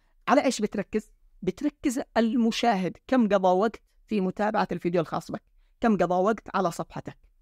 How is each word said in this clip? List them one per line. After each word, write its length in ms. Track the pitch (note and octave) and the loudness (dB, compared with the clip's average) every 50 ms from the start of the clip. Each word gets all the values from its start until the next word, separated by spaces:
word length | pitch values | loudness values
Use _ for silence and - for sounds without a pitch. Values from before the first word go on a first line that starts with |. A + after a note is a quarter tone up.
| _ _ _ _ - - | _ _ _ _ -2 2
على 160 | A3 C#4+ - | 2 2 2
إيش 160 | C4+ A#3 - | 2 -2 -2
بتركز؟ 500 | G#3 G3 - G#3 F#3 - - G#3+ - - _ _ _ _ _ - | -4 -4 -4 -6 -6 -4 -4 -6 -6 -6 _ _ _ _ _ -8
بتركز 580 | - F3+ - - C#4 D4 - _ - D4+ A3+ C#4 - _ - | -6 -6 -6 -2 -4 -4 -4 _ -4 -2 -2 -2 -6 _ 0
المشاهد 800 | A3+ A#3 A3+ A3 B3 A3+ A#3 A3 - - A#3 A3 F#3 F#3 E3 G#3 - _ | 0 0 2 2 2 0 0 0 0 0 2 2 2 -2 -4 -6 -8 _
كم 220 | - C4+ C4 A3+ G3+ | 0 2 2 4 4
قضى 200 | G3+ G3 F#3 F#3 | 2 4 4 4
وقت 340 | F3+ F#3 G#3 A#3 - - _ _ _ _ _ | 4 4 2 0 -2 -6 _ _ _ _ _
في 140 | - A3 G#3 | -4 -2 -2
متابعة 480 | F#3 F#3 - - G3+ G#3+ A3 G#3 F#3 - | -2 -2 -2 -2 -4 -2 0 -2 -2 -2
الفيديو 280 | - F3 - F3 F3 F3+ | -4 -4 -4 -2 0 0
الخاص 300 | D#3+ - - E3 - - | -2 -2 -4 -8 -8 -8
بك، 120 | - - _ _ _ _ _ _ _ - | -12 -12 _ _ _ _ _ _ _ -2
كم 160 | - A#3 G#3+ | 0 0 2
قضى 180 | E3+ E3+ E3+ F3+ | 2 2 0 0
وقت 340 | F#3 F#3 G#3 A3+ G3+ - - - | 0 2 0 0 -2 -2 0 0
على 160 | F#3+ F#3+ E3+ | 2 2 0
صفحتك. 480 | E3+ - D#3+ _ - D3+ - - - _ _ _ _ _ | -2 -4 -10 _ -10 -14 -14 -14 -16 _ _ _ _ _